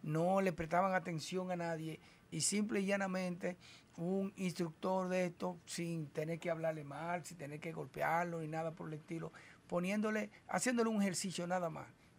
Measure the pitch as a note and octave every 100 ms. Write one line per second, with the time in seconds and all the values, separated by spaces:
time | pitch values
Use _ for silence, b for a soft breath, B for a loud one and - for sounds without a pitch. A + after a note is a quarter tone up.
0 | D#3 D#3 F3 G3 F#3+ D#3+ D#3+ F3 F#3+ F#3
1 | F3 E3 - F#3 F#3 F3 E3+ D#3+ D#3+ D#3
2 | B B - E3 D3+ G3+ G#3 G#3+ G3 G3
3 | G3 F#3 F#3 F3 F3 F3 B B B -
4 | E3+ F#3+ G3 - F#3 - E3+ D#3+ F#3 F#3+
5 | F3+ F#3 F3+ E3+ - F3 - - E3+ E3
6 | D3 - D#3 E3 F3 E3 D#3+ D#3+ C#3+ C#3
7 | E3 F3 D3 F3 C#3+ D3 E3 D#3+ C#3 -
8 | D3+ E3 F3 E3 D#3+ D#3+ E3 D#3+ E3 D#3
9 | - E3 E3 B B B - F3 F3+ G#3+
10 | G#3+ G#3+ G#3 B - F#3 A#3+ A#3+ A3+ A3
11 | G3 E3+ G3 E3+ F3 F#3 E3+ D#3 - -
12 | B